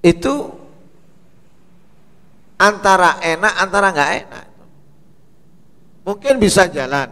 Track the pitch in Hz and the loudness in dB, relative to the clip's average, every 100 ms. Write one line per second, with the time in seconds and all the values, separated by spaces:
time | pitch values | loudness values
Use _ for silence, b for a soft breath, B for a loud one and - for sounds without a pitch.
0 | 175 170 262 285 - - - - - - | 2 2 -2 -4 -8 -14 -20 -20 -20 -20
1 | - - - - - - - - - - | -20 -20 -20 -20 -20 -20 -20 -20 -20 -20
2 | - - - - - - 196 202 196 185 | -20 -20 -20 -20 -20 0 0 2 2 4
3 | 180 147 170 165 208 180 190 196 196 160 | 4 2 -4 -2 -2 -2 -2 0 0 0
4 | 143 - - - - - 67 - - - | -2 -2 -8 -20 -20 -20 -20 -20 -20 -20
5 | - - - - - - - - - - | -20 -20 -20 -20 -20 -20 -20 -20 -20 -14
6 | 180 202 269 269 208 202 180 151 131 143 | -8 -6 -2 2 2 2 0 -2 -4 -4
7 | 127 | -4